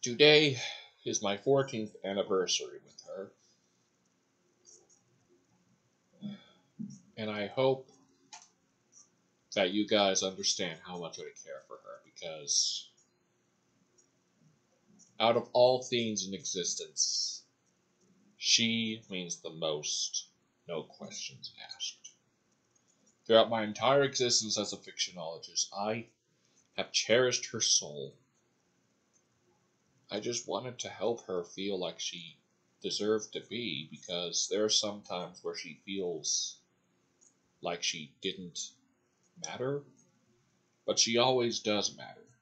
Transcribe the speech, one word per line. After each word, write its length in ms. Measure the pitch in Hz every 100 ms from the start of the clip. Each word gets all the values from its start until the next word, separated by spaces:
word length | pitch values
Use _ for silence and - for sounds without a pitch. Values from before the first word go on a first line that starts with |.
| 123
Today 500 | 120 147 151 156 123 - - - _
is 160 | - 110
my 160 | 101 101
fourteenth 600 | - 139 135 117 107 -
anniversary 760 | 95 101 92 95 87 - 65 -
with 180 | - - -
her. 240 | 85 98 _ _ _ _ _ _ _ _ _ _ _ _ _ _ - _ _ _ _ _ _ _ _ _ _ _ _ _ _ 208 - - _ _ _ - - _ -
And 120 | 110
I 200 | 107 101
hope 420 | - 135 131 - - _ _ _ - - _ _ _ _ - - _ _ _ _ -
that 160 | 92
you 120 | 101
guys 380 | 104 107 98 95
understand 560 | 95 92 98 - 92 80 -
how 100 | 90
much 220 | 82 -
I 60 | 78 -
care 160 | - 67 -
for 120 | 58
her, 240 | 52 60
because 840 | _ - 85 78 71 - - - - _ _ _ _ _ _ _ _ _ _ _ _ _ _ _ _ _ _ _ _ - - _
out 180 | 113 117
of 120 | 110
all 300 | 123 123 127
things 420 | - 120 113 104
in 100 | 95
existence, 1080 | 95 71 95 85 - 82 - - - - - _ _ _ _ _ _ _ _ _ _
she 680 | - - 117 113 113 110 -
means 280 | 95 87 -
the 100 | 85
most, 800 | 80 80 76 76 - - - - _ _ _ -
no 160 | 85
questions 680 | - - 104 - - 127 - - -
asked. 360 | - - - - _ _ _ _ _ _ _ _ _ _ _ _
Throughout 240 | 113 110
my 140 | 117
entire 400 | 107 107 113 139
existence 520 | 139 139 123 113 110 104
as 160 | 101
a 40 | 98
fictionologist, 920 | - - - 90 82 82 - 85 - 98
I 300 | 104 113 117 _ _ _ _ _ _ -
have 160 | 95
cherished 540 | - - 113 127 123 -
her 140 | 117
soul. 540 | - - 82 73 67 - _ _ _ _ _ _ _ _ _ _ _ _ _ _ _ _ _ _ _
I 100 | 107
just 260 | 110 120 -
wanted 320 | 185 127 120
to 80 | 98
help 380 | - 110 117 -
her 160 | 92
feel 360 | 87 - 98 98
like 200 | 85 85
she 400 | - 87 85 78 _ _ _ _
deserved 520 | 98 85 104 110 107
to 80 | 85
be, 480 | 76 107 117 71 76
because 580 | - - 87 87 85 -
there 160 | 95
are 60 | 107
some 320 | - 107 104
times 380 | - 95 87 90
where 140 | 85 85
she 240 | 85 76
feels 760 | - 98 90 82 71 - - - _ _ _ _ _ _ _ _ _ _
like 220 | 87 87
she 300 | - 85 73 _
didn't 480 | 95 87 90 - - _ _ _ _ _ _ -
matter, 380 | - 107 127 143 143 _ _ _ _ _ _ _ _ _ -
but 120 | 104
she 200 | - 117
always 400 | 123 131 120 110
does 380 | 110 104 95 -
matter. 260 | - - - _